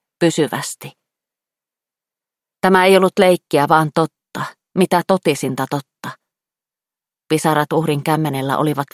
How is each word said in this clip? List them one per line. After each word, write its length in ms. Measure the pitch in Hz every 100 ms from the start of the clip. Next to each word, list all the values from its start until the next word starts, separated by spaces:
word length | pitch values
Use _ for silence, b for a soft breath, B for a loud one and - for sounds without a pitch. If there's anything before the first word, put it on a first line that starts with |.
| _ -
pysyvästi. 760 | 170 165 139 131 - - 143 - _ _ _ _ _ _ _ _ _ _ _ _ _ _ _ _
Tämä 240 | 185 185
ei 120 | 190 190
ollut 220 | 190 -
leikkiä, 500 | 185 175 _ 147 143
vaan 220 | 160 156
totta, 600 | 170 160 _ _ - 139 - _ -
mitä 240 | 180 175 -
totisinta 600 | 185 175 139 135 131 131
totta. 480 | 143 - _ - - _ _ _ _ _ _ _ _ _ _ -
Pisarat 440 | 156 165 151 147
uhrin 320 | 160 160 147
kämmenellä 540 | 151 156 156 135 135 135
olivat 280 | 151 139 143